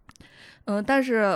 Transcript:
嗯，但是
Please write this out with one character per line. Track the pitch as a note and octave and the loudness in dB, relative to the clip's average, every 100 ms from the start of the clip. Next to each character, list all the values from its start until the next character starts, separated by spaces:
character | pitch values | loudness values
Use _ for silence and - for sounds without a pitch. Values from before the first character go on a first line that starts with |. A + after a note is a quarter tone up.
| _ - - - - - - | _ -20 -20 -20 -20 -16 -8
嗯， | G3+ G#3+ | -6 0
但 | C#4 | 0
是 | C4 A3+ G3+ | 2 0 2